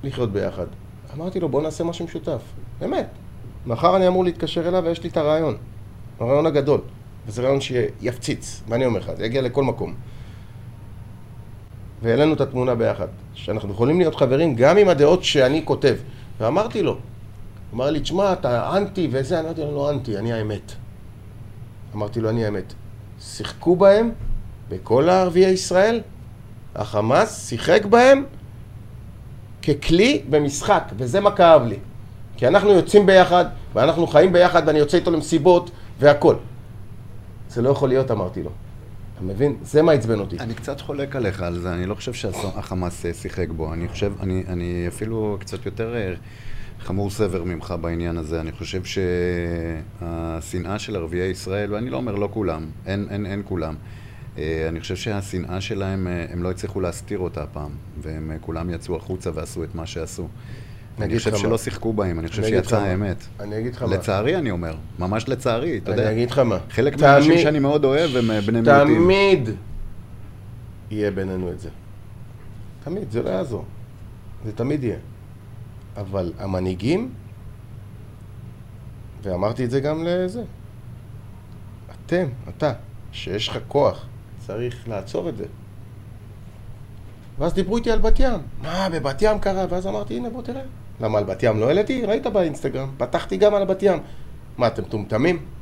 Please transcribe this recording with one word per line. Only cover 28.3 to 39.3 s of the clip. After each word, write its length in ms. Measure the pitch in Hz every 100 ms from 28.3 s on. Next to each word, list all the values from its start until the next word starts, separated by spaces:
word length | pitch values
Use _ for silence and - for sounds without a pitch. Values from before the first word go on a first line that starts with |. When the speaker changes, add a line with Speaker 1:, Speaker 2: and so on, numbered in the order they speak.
| - - - - - - - - - - - - -
Speaker 1:
ככלי 580 | - 143 - 165 233 294 131
במשחק, 540 | 151 143 - - 190 - 101
וזה 220 | 127 190
מה 120 | 202
כאב 300 | 202 175 156 117
לי. 120 | 98 - - - - - -
כי 100 | 123
אנחנו 220 | 190 196
יוצאים 360 | 190 - 208 190
ביחד, 400 | 190 170 175 170 - -
ואנחנו 340 | - 139 165 165
חיים 240 | 151 185
ביחד, 300 | 175 180 170 156
ואני 140 | 151
יוצא 180 | 147 180
איתו 140 | 175
למסיבות, 600 | 165 147 160 156 175 - - - -
והכל. 360 | 143 147 170 - - - - - - - - - - - -
"זה 120 | -
לא 80 | 120
יכול 200 | 139 147
להיות", 220 | 131 131
אמרתי 320 | 110 92 92
לו. 60 | 76 - - - - - - -
אתה 80 |
מבין? 340 | 92